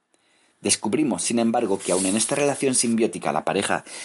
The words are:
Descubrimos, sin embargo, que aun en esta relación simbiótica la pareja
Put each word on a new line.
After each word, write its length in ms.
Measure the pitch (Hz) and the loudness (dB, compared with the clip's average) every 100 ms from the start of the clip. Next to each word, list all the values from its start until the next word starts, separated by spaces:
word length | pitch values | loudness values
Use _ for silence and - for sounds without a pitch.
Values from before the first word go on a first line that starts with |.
| _ _ _ _ _ _ 104 | _ _ _ _ _ _ -2
Descubrimos, 560 | - 110 135 147 87 | -2 -2 0 0 -2
sin 160 | - 117 | 0 0
embargo, 400 | 113 120 107 98 | 2 2 0 -2
que 140 | - | 0
aun 160 | 92 95 | 0 0
en 80 | 107 | 0
esta 180 | - | 0
relación 400 | 139 143 139 135 | 0 0 2 0
simbiótica 580 | 127 120 110 113 87 80 | 2 2 2 0 0 -2
la 140 | 76 82 | -2 0
pareja 380 | 90 98 87 - - | 0 0 -2 -4 -14